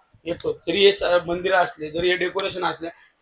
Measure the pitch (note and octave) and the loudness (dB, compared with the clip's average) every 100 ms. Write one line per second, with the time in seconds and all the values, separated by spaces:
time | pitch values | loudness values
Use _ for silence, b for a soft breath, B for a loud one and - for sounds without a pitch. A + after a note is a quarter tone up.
0 | _ _ D#3+ E3+ D#3+ D3+ - F#3+ G3 G3 | _ _ -8 -4 -4 -4 -2 4 4 4
1 | F3+ F3 E3 F3 F3+ F#3 F3 - D3+ D#3 | 2 2 0 -4 0 2 2 -2 -8 -2
2 | F3+ F3+ F3+ F3+ F#3+ F3+ E3+ D#3+ E3 - | 0 0 0 -2 -4 -2 -4 -6 -10 -14
3 | b b | b b